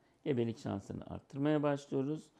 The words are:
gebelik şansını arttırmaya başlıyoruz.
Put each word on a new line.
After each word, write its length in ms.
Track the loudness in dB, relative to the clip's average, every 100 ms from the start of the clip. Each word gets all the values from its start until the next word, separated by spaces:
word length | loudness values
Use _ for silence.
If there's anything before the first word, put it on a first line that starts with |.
| _ _
gebelik 340 | 0 2 2 -2
şansını 480 | -4 -4 -4 -8 -8
arttırmaya 580 | -10 -8 0 2 4
başlıyoruz. 680 | 4 0 0 0 0 -2 -8